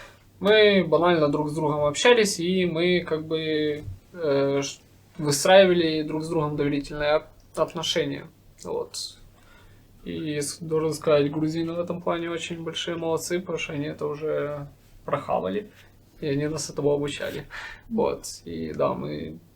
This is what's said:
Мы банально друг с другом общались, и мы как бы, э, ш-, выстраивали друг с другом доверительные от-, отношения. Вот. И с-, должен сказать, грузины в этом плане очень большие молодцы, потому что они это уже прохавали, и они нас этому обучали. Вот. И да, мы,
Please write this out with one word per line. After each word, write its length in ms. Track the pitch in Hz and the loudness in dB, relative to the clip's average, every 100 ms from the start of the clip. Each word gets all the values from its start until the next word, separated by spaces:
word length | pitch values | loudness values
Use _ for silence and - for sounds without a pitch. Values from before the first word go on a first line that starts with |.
| - - _ - | -18 -20 _ -2
Мы 460 | 190 214 208 196 | 4 6 8 6
банально 440 | 160 151 175 170 147 | 4 4 4 4 4
друг 220 | 143 147 | 2 -2
с 40 | |
другом 300 | 156 151 151 147 | -2 -2 2 0
общались, 520 | 143 247 240 202 185 | 4 6 6 4 0
и 280 | 170 185 180 | 0 0 0
мы 340 | 160 180 180 | 2 2 2
как 260 | 175 156 160 | 0 -4 -2
бы, 560 | 160 156 156 151 147 151 - - | -4 -2 0 0 -2 -8 -14 -16
э, 500 | 180 156 139 139 139 | -6 0 2 2 0
ш-, 180 | 139 - _ _ _ - | -2 -8 _ _ _ -6
выстраивали 840 | 147 143 190 190 190 175 160 156 | -2 2 8 8 8 6 2 0
друг 180 | 151 156 | -2 -4
с 60 | 160 | -2
другом 280 | 165 147 147 | -2 0 0
доверительные 600 | 143 143 139 147 147 156 | 0 -2 -4 -4 2 2
от-, 420 | - - - - | 0 -20 -10 -2
отношения. 720 | 156 175 156 170 143 139 - - - - | -2 -2 -2 0 0 -4 -12 -20 -20 -16
Вот. 560 | - 80 - - - - - - - - - - - - | -8 -6 -6 -8 -12 -14 -20 -20 -20 -20 -20 -20 -20 -18
И 360 | 185 170 160 147 | -10 -8 -6 -4
с-, 180 | 147 - | -6 -8
должен 320 | 160 156 160 | -4 -2 0
сказать, 400 | 147 165 147 143 | -2 2 4 4
грузины 400 | 156 156 160 165 | 0 -2 -2 -4
в 80 | 170 | -4
этом 200 | 175 175 | -4 -4
плане 300 | 175 170 170 | -2 -4 -4
очень 320 | 165 - 165 | -6 -8 -8
большие 340 | 165 160 - 165 | -8 -8 -6 -4
молодцы, 440 | 165 160 - 180 | -2 -2 -2 -4
потому 180 | 185 156 | -4 -6
что 140 | - | -6
они 140 | 151 151 | -6 -6
это 200 | 156 147 | -4 -6
уже 600 | 147 156 147 143 147 143 - - - | -4 -4 -2 -4 -6 -12 -16 -20 -18
прохавали, 680 | - 139 - - - 202 208 - - - _ - | -4 -4 -2 -2 -2 -4 -6 -14 -20 -20 _ -8
и 80 | 156 | -4
они 180 | 139 151 | -2 -2
нас 240 | 156 - | -4 -8
этому 220 | - 143 | -2 0
обучали. 540 | 147 143 - 143 139 147 - - - - | 2 -2 -4 -6 -8 -12 -14 -14 -16 -6
Вот. 340 | 220 71 - - - 170 | -2 0 -2 -8 -14 -10
И 260 | 170 80 | -8 -6
да, 220 | 76 69 | -2 -2
мы, 440 | - 73 76 - - - | -2 -6 -8 -10 -12 -20